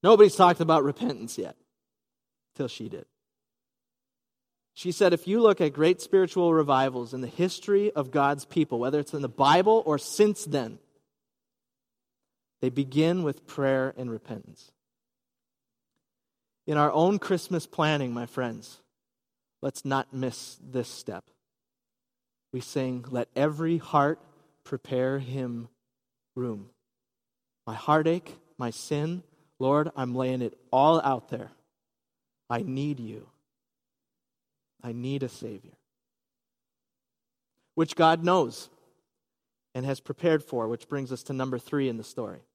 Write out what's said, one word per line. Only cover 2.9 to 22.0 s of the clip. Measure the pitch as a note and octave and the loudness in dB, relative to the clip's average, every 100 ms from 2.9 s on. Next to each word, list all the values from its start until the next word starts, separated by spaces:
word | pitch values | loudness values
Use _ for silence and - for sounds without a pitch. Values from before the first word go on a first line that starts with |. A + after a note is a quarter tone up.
did. | - - _ _ _ _ _ _ _ _ _ _ _ _ _ _ _ _ - | -14 -18 _ _ _ _ _ _ _ _ _ _ _ _ _ _ _ _ -10
She | F3+ | -6
said, | E3+ F#3+ | 2 4
"If | E3+ F3+ | 4 0
you | G#3+ | 4
look | A3+ G3 | 6 6
at | D#3+ | 2
great | C3+ D#3+ F3+ | 2 2 2
spiritual | - G3 F3+ - F3 | 2 2 4 2 2
revivals | D#3+ C#3+ C3+ C3+ B2+ A#2+ | 4 4 2 2 -2 -8
in | B2+ | -8
the | B2+ | -10
history | - F3+ - - G3+ G#3 | -2 -2 -2 0 2 2
of | - C3 | -2 -2
God's | D3+ C#3 C#3+ | 2 2 0
people, | - - D#3 A#2+ | -4 -2 -2 0
whether | B2 D3 | -2 -2
it's | C#3+ | -4
in | D3+ | -6
the | C#3 | -8
Bible | A#2 C#3 E3 F#3+ A3 D#3+ | 0 4 6 6 4 4
or | D3 | -2
since | - - G#3 G3+ | -2 2 2 2
then, | - C#3+ A#2 A2 _ _ _ _ _ _ _ _ _ _ _ _ _ _ _ _ _ _ | -4 -4 -4 -12 _ _ _ _ _ _ _ _ _ _ _ _ _ _ _ _ _ _
they | B2+ | -4
begin | B2+ C#3 C#3 D#3+ F3+ | -2 -2 2 2 2
with | D#3+ C3+ _ | -2 -6 _
prayer | - C#3 C3+ C3 - | -4 0 2 0 -6
and | B2+ | -10
repentance." | A2+ - A2 - - - _ _ _ _ _ _ _ _ _ _ _ _ _ _ _ _ _ _ _ - | -10 -10 -14 -14 -20 -20 _ _ _ _ _ _ _ _ _ _ _ _ _ _ _ _ _ _ _ -4
In | D3+ | 2
our | D3 | 2
own | D3 F3 G3+ | 4 2 2
Christmas | - F#3 - F3 - | 0 -4 -2 -6 -6
planning, | - D#3 D3 C3 | -2 0 0 -2
my | A#2+ A#2+ | -6 -8
friends, | - B2 A2+ - - _ _ _ _ _ _ _ _ | -6 -6 -6 -16 -20 _ _ _ _ _ _ _ _
let's | C#3 - C#3 | -8 -8 -4
not | C3+ - | -4 -4
miss | C3+ B2+ - - - | -6 -6 -6 -16 -20
this | C#3 C3 A#2 | -10 -8 -8
step. | - - F#2 - _ _ _ _ _ _ _ | -10 -12 -12 -16 _ _ _ _ _ _ _